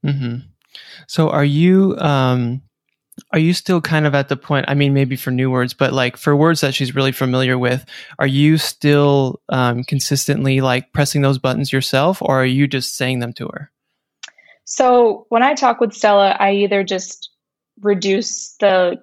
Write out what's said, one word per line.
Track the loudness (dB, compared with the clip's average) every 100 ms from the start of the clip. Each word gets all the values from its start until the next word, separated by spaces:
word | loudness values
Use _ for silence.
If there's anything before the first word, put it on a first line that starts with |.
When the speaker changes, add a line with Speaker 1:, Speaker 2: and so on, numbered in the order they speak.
| -4
Speaker 1:
Mm-hmm. | -4 -6 -8 -12 _ _ -20 -20 -20 -8
So | -2 0
are | 2
you, | 0 2 4 4 2 0
um, | 0 2 2 0 -2 -6 _ _ _ _ _ -20 _
are | 0
you | 0
still | 0 0 -2
kind | 0 0 2
of |
at | 0 -2
the | -6
point, | -2 -2 0
I |
mean, | 0 2
maybe | 2 0 -2
for | -4
new | -2 -2
words, | 0 -4
but, | -2 -2
like, | 0 -2 -2
for | 0
words | 4 4 2
that | -2
she's | -2 -4
really | 0 -2
familiar | 0 -2 0 0 0
with, | 0 -2 -6 -20 -20 -4
are | 0
you | 2 4 2
still, | -2 -2 2 4 4 2 0 -4 -6
um, | -2 0 -2
consistently, | -4 -4 -2 -4 -2 -2 0 0
like, | 0 -2 -4
pressing | -4 -2 0
those | 0 0
buttons | -2 -2 -2
yourself, | -2 0 0 0 0
or | 0 0
are | 2
you | 0 0
just | -2 -6 -6
saying | -4 -4
them | -6
to | -8 -12
her? | -12 -18 _ _ _ _ _ -20 _ _ _
Speaker 2:
So | -14 0 4 4 4 0 -2
when | 0
I | 2
talk | 2 0 0
with | -2
Stella, | 0 2 4 4 2
I | 0
either | 2 0 0
just | -2 -6 -8 -16 -20 _ _ _ _ _
reduce | -2 0 0 -2 -2 -8 -12 -2
the | 2 2 0 -4